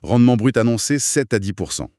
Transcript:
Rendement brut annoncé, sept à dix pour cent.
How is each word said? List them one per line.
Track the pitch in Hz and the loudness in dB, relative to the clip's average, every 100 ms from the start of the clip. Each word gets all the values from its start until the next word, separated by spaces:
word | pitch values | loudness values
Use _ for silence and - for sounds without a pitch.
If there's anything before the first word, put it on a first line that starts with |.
Rendement | - 120 120 120 | 0 4 4 4
brut | 120 120 | 2 2
annoncé, | 117 117 - 143 | 0 0 -2 -4
sept | - 147 127 | -2 -2 -2
à | 110 | -2
dix | 98 | -4
pour | - 85 | -6 -8
cent. | - 69 | -8 -12